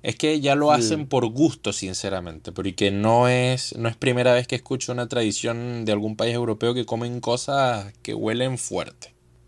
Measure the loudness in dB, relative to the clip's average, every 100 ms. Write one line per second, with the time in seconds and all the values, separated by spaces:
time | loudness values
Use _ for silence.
0 | -6 -2 0 2 2 4 6 6 4 0
1 | 0 2 2 2 2 2 -6 -4 -6 -6
2 | -4 -4 -6 -12 -12 -6 -6 2 2 2
3 | 4 4 4 4 2 0 -6 -4 -6 -2
4 | 0 2 4 4 2 -6 -4 -6 -4 -6
5 | -4 0 0 -2 -4 -4 -6 -4 0 0
6 | -2 -2 -2 0 -2 0 0 -2 -4 -4
7 | -4 -4 -2 -2 0 0 2 0 -6 -14
8 | -8 -4 -2 0 -2 -2 -4 -4 -6 -10
9 | -20 _ _ _